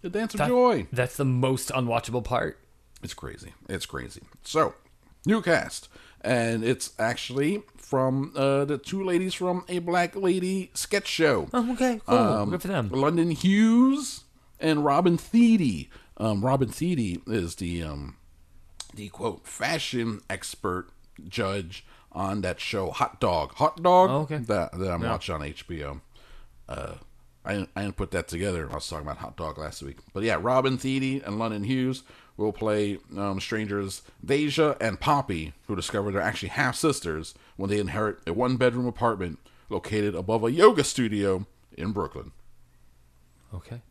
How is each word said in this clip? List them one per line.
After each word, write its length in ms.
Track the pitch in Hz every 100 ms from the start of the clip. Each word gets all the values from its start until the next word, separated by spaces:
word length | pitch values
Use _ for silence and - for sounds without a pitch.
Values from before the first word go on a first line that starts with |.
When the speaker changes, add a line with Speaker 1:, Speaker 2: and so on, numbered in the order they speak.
Speaker 1:
the 80 | 175
Dance 240 | 202 226
of 40 | -
Speaker 2:
That, 100 | 147
Speaker 1:
Joy. 380 | 247 247 180 95
Speaker 2:
that's 240 | 127 123 -
the 80 |
most 440 | 135 123 131 131 -
unwatchable 520 | 131 120 117 - 120
part. 360 | 107 123 - - _ _ _ -
Speaker 1:
It's 120 | -
crazy. 400 | - 65 - - - -
It's 180 | 95 -
crazy. 360 | 69 62 - - -
So, 320 | - 156 156 - _ _ _ _ -
new 140 | 214
cast. 460 | 175 160 - - - - - -
And 380 | - 123 117 113
it's 300 | 113 131 - -
actually 640 | 113 120 - 127 147 202 - -
from, 560 | - 135 131 131 139 143
uh, 280 | 135 139
the 140 | 143 143
two 240 | - 190
ladies 320 | 190 175 185
from 300 | - 180 180 -
A 120 | 180
Black 340 | 170 175 175
Lady 560 | 196 190 185 180 190 185
sketch 360 | - - 202 -
show. 400 | - 160 110 76
Speaker 2:
Oh, 200 | 247 233
okay. 280 | 247 254 226 -
Cool. 100 | 240
Speaker 1:
Um, 340 | 220 107 -
Speaker 2:
Good 120 | 170
for 60 | 175
them. 220 | 185 107
Speaker 1:
London 420 | 127 139 170 165
Hughes 920 | 170 180 202 226 233 262 277 269 - - _ _ -
and 240 | 160 151
Robin 340 | 147 139 180 170
Thede. 680 | - 226 233 226 147 85 67 - - -
Um, 280 | 110 104
Robin 240 | 123 131 120
Thede 540 | - 170 165 107 87 -
is 300 | 107 85 -
the, 260 | 87 87
um, 340 | 80 71 71 - - - - - - - -
the, 140 | - 104
quote, 360 | - 113 87 -
fashion 720 | - 120 156 - 123 117 104 -
expert 600 | 95 - - 101 90 - - - - 80
judge 560 | 107 98 101 85 92 - - _
on 300 | - 98 104
that 180 | 92 90
show, 300 | - 107 92
Hot 280 | - 127 -
Dog. 340 | 110 87 71
Hot 280 | - 156 165
Dog? 280 | 175 180 185
Speaker 2:
Oh, 60 | 135
okay. 160 | 151 151
Speaker 1:
That, 400 | 113 101 82 87
that 140 | 92
I'm 100 | 87
Speaker 2:
Yeah. 80 | 113
Speaker 1:
watching 240 | 113 -
on 80 | 78
H 240 | 73 73 -
B 160 | 82
O. 180 | 71 71 - - - - - - -
Uh, 260 | - - - - - - _
I 100 | -
didn't, 160 | 101 92
I 80 | -
didn't 140 | 101 -
put 160 | 95
that 160 | 92 80
together. 400 | 85 98 87 73
I 40 |
was 140 | 73 -
talking 160 | 80
about 140 | 73 69
Hot 180 | - 64
Dog 220 | 80 78
last 240 | 76 -
week. 140 | 69 - -
But 100 | 95
yeah, 160 | 113 85
Robin 380 | 104 127 131 131
Thede 460 | 135 135 135 135
and 160 | - 101
London 240 | 113 107
Hughes 400 | 104 131 127 131 - - - -
will 160 | 107
play, 460 | 104 107 107 104 101 - 95
um, 220 | 101 95
strangers 600 | - 110 107 101 98 - - _
Deja 500 | - 139 151 139 151 -
and 180 | 113 92
Poppy, 540 | - 147 - 87 78 - -
who 100 | 98
discover 340 | - 107 101
they're 100 | 98
actually 260 | 82 - 92
half-sisters 840 | - 135 - 160 - 87 78 80 - - -
when 120 | 98
they 100 | 104
inherit 400 | 95 107 107 - -
a 60 |
one-bedroom 540 | 90 123 127 127 120 123
apartment 520 | - 120 104 87 76 - - -
located 460 | 98 - 107 104
above 280 | 85 92 110
a 80 | 113
yoga 320 | 139 208 214
studio 640 | 135 - 117 104 101 95 101 _ _ -
in 160 | 87
Brooklyn. 400 | 101 80 69 65 - - - - _ - _ _ _ _ _ -
Speaker 2:
Okay. 280 | 90 - 120 _